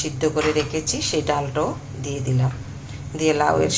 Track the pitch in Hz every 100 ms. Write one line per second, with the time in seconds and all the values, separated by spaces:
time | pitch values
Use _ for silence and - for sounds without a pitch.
0 | 160 131 156 151 156 151 139 160 156 269
1 | - 160 143 147 143 135 185 302 - -
2 | 139 139 131 127 131 127 - - - -
3 | - 156 156 147 151 160 156